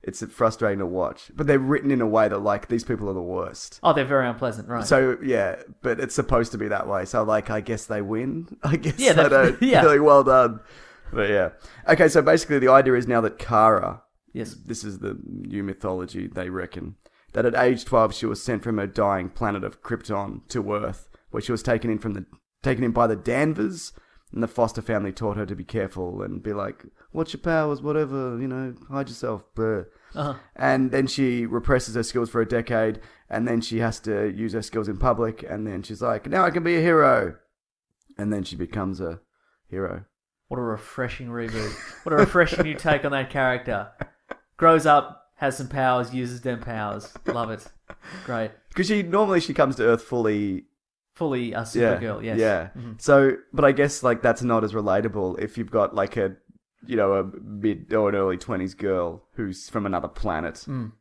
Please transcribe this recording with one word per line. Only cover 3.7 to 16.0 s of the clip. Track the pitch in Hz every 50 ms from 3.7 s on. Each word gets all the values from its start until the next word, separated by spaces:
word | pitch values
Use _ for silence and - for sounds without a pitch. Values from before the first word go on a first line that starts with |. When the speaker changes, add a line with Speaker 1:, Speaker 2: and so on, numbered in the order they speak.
| - -
Speaker 2:
Oh, | - 170 156
they're | 151 135
very | 123 143 135 127
unpleasant, | 123 117 117 131 120 110 110 101
right. | - 120 117 110
Speaker 1:
So, | - 143 135 131 127 127 - -
yeah, | 135 123 107 98 92 - - - - - _
but | - 131 117 -
it's | 135 123 -
supposed | - - - 131 117 117 113
to | - 107
be | 101
that | 104 101 98 -
way. | - 101 95 92
So, | - - 117 110
like, | 107 107 107 101 -
I | 110 107
guess | 101 120 113 101 -
they | - 110 104 101
win. | 98 110 110 123 135 165 165 170 - - -
<laughs> | -
I | 143 143
guess | 160 - 156 143 -
Speaker 2:
Yeah, | 269 240 156
Speaker 1:
they | 156 - 143
Speaker 2:
that's, | 135 135 127 120 - -
Speaker 1:
don't. |
Speaker 2:
<laughs> | 233 269
yeah. | 247 170
Speaker 1:
Really | 131 151 147 143
well | 151 151 143 139 135
done. | 135 131 131 127 117 113 110 - - - - - - - - - -
But, | - 120 104 101
yeah. | 104 101 90 80 - - - - - - - -
Okay, | 160 156 175 156
so | 139 170
basically | 135 147 160 165 - - 147 139
the | 127 127
idea | 131 135 135 131 127
is | 120 117
now | 117 120 117
that | 110 104 - -
Kara, | - - 120 107 110 110 110 92 92 95 98 113 _ _ _ _ _ _ _
Speaker 2:
Yes. | 110 113 107 -
Speaker 1:
this | - - - 117 110 104
is | 104 98 95
the | 98 101 98 95 -
new | - 90 95 95 92 92 101 98
mythology, | 98 95 - - 98 92 92